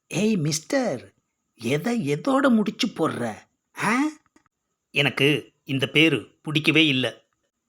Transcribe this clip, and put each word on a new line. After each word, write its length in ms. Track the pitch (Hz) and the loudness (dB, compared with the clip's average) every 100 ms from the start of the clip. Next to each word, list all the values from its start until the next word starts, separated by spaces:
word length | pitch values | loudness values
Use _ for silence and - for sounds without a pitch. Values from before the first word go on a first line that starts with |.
| - | -8
ஏய் 280 | 165 214 208 | -2 0 0
மிஸ்டர், 800 | 151 151 - 277 233 123 - _ _ _ _ | -2 -4 -4 -2 -2 -6 -10 _ _ _ _
எதை 600 | _ 113 147 233 240 143 | _ -4 -2 -2 -2 -2
எதோட 340 | 147 277 269 277 | -2 0 2 4
முடிச்சு 400 | 220 208 - 220 | 2 2 -2 -4
போடுற, 460 | - 156 113 117 101 - _ _ - | -2 -4 -2 -8 -10 -18 _ _ -6
ஆ? 180 | 180 247 302 302 _ _ _ _ _ _ _ | -2 0 -2 -4 _ _ _ _ _ _ _
எனக்கு 640 | 147 143 - 139 131 - _ | -2 -2 2 0 0 -4 _
இந்த 220 | - 135 131 | -6 -4 0
பேரு 520 | 147 160 123 - _ | 4 4 2 -4 _
பிடிக்கவே 440 | - 151 156 151 156 | -6 -2 2 4 2
இல்ல. 360 | 131 120 - _ _ _ _ | 2 -2 -6 _ _ _ _